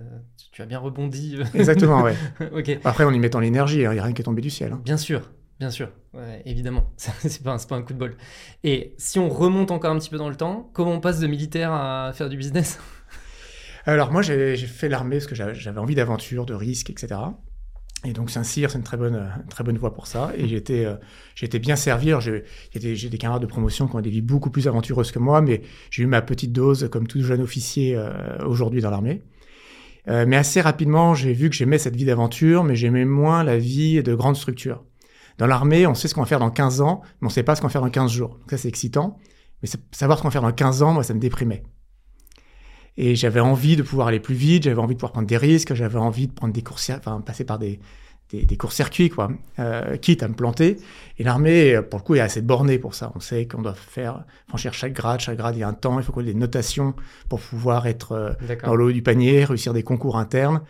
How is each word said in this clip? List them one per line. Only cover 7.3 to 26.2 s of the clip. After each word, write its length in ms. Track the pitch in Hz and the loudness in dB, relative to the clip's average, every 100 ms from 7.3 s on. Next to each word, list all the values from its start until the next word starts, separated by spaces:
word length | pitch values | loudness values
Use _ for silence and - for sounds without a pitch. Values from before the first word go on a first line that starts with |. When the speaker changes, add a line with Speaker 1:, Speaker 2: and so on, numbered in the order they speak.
| 151 | -6
Speaker 1:
pas 100 | 131 | -6
un, 60 | 120 | -6
c'est 100 | - | -6
pas 80 | 127 | -8
un 60 | |
coup 120 | 117 | -8
de 40 | 127 | -8
bol. 180 | 123 - - - - - | -8 -10 -20 -20 -20 -6
Et 320 | 151 131 - - | -2 -2 -4 -12
si 200 | - 190 | -4 0
on 120 | 170 | 0
remonte 400 | 131 180 190 190 | 2 2 2 0
encore 200 | 170 160 | 0 -2
un 80 | 156 | -2
petit 120 | 156 | -4
peu 80 | 151 | -8
dans 100 | 147 | -8
le 80 | 139 | -6
temps, 340 | 165 214 - | -6 -6 -8
comment 180 | - 175 | -2 -2
on 80 | 165 | 0
passe 200 | 175 160 | 0 0
de 60 | 156 | 0
militaire 460 | 147 156 165 165 | -2 -4 -4 -2
à 400 | 156 135 131 131 | -2 -4 -6 -6
faire 140 | 135 139 | -6 -8
du 80 | 135 | -6
business ? 420 | 139 170 151 - - - - - - - - - - - - | -2 -2 -2 -4 -16 -20 -20 -20 -18 -20 -20 -20 -20 -6 2
Speaker 2:
Alors 240 | 151 127 | 2 4
moi, 120 | 170 | 2
j'ai, 340 | 175 139 135 127 | 2 2 0 -2
j'ai 100 | 123 | -6
fait 220 | - 151 | -6 -4
l'armée 280 | 131 123 143 | -2 -2 -4
parce 100 | 143 | -4
que 80 | |
j'a-, 180 | 117 104 | -6 -8
j'avais 260 | 117 104 104 | -8 -10 -6
envie 160 | 117 | -2
d'aventure, 520 | 143 117 113 - 123 123 | 0 0 -2 -6 -8 -6
de 80 | |
risque, 340 | 104 113 123 - | -6 -6 -6 -8
et 60 | - | -10
cetera. 420 | - 101 147 - - - - - - - 127 | -10 -8 -8 -10 -16 -16 -16 -16 -16 -12 -8
Et 80 | |
donc 160 | 113 117 | -6 -6
Saint-Cyr, 400 | 120 117 147 143 | -6 -6 -2 -2
c'est 80 | 135 | -4
une 60 | |
très 120 | 113 120 | -8 -4
bonne, 180 | 120 | -2
euh, 140 | 113 98 110 | -4 -6 -10
une 60 | - | -12
très 140 | - | -8
bonne 140 | 120 113 | -4 -2
voie 160 | 120 | -4
pour 140 | - - | -8 -10
ça. 260 | 117 143 - | -6 -6 -4
Et 100 | 120 | -2
j'étais, 380 | 110 104 120 107 | -2 -2 -2 -2
euh, 80 | 101 - - - | -6 -12 -20 -20
j'étais 240 | - 120 117 | -10 -6 -4
bien 180 | 120 143 | -2 0
servi. 320 | 143 120 156 | 0 0 2
Alors, 140 | 139 | 2
j'ai, 220 | 113 107 - - - | 0 -6 -8 -18 -14
il 80 | 110 | -8
y 40 | 113 | -6
a 20 | |
des, 80 | 107 | -6
j'ai 140 | 117 | -6
des 80 | 110 | -6
camarades 240 | 117 123 | -2 -2
de 40 | 113 | -4
promotion 400 | 117 110 - 135 | -2 -2 0 -2
qui 80 | |
ont 60 | 117 | -2
des 80 | 107 | -2
vies 140 | 110 | -2
beaucoup 260 | 117 139 139 | 0 0 0
plus 200 | 139 131 | 0 0
aventureuses 440 | 113 110 123 113 | 0 0 -2 -2
que 60 | 117 | 0
moi, 240 | 127 151 | 2 4
mais 180 | 147 107 - - - | 4 2 -2 -20 -10
j'ai 120 | - | -2
eu 40 | 123 | 2
ma 160 | 117 | 2